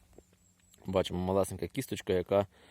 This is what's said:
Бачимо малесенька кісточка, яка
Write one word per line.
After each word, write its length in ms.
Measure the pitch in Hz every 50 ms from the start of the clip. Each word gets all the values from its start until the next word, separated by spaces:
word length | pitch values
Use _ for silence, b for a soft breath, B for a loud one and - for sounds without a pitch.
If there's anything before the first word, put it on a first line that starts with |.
| B B B - _ _ _ _ _ _ _ _ _ _ - _ -
Бачимо 340 | - 95 95 90 - 90 90
малесенька 480 | 90 90 95 98 95 - 95 92 - 87
кісточка, 460 | - - 131 - - 98 - - 95
яка 340 | 92 87 - 98 101 101 - b b b b